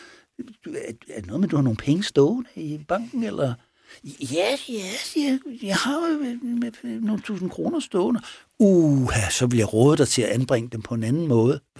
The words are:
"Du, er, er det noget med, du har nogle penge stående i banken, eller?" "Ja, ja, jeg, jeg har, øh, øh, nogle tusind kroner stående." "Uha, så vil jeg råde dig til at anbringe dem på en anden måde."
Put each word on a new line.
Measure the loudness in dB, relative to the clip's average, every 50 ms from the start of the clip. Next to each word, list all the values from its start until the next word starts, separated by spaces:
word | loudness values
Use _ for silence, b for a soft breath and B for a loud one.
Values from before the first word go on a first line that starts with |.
| B B B B B B _ -16 -16 -16 -18 -18 _
"Du, | -14
er, | -12 -12 -12 -12 -14 -16 -16 -16
er | -14 -14
det | -12
noget | -8 -4 -2
med, | -2 0
du | 2
har | 2 2
nogle | 2 0 0
penge | 0 0 0 0 0
stående | 0 4 4 4 4 4 0 -4 -8 _
i | -12 -10 -10 -10 -10 -6 -4
banken, | -4 -4 -4 -6 -6 -6 -4
eller?" | -4 -2 -2 -2 -2 -2 b b b b b b b b b -18
"Ja, | -18 -12 -10 -8 -4 -2 -2 0 0 -2 -4 -6 -8
ja, | -8 -8 -8 -8 -8 -8 -10 -6 -4
jeg, | -2 0 0 0 -2 -4 -8 -12 -8 -4
jeg | -2 -2
har, | 0 0 0 -2 0 0 -2 -2 -2
øh, | -2 -4 -6 -6 -6 -4 -4 -2 -2 -4 -6 -8 -10
øh, | -8 -6 -4 -2
nogle | -2 -2 -2
tusind | -4 -6 -6 -6 -6 -6
kroner | -6 -4 -4 -4 -2 -4
stående." | -4 -2 -2 0 0 0 0 -2 B B B B B B _ 4
"Uha, | 4 6 6 6 6 6 4 4 2 2 0 0 0 0
så | 0 0 0 2
vil | 4 2
jeg | 2 2 4
råde | 6 6 6 6 6
dig | 4 2
til | 2 2
at | 0 2
anbringe | 0 0 0 0 0 0 0 -4
dem | -8 -10
på | -8 -6 -6
en | -4 -2
anden | 0 0 0 2 2
måde." | 4 4 4 4 2 0 -4 _ _ -20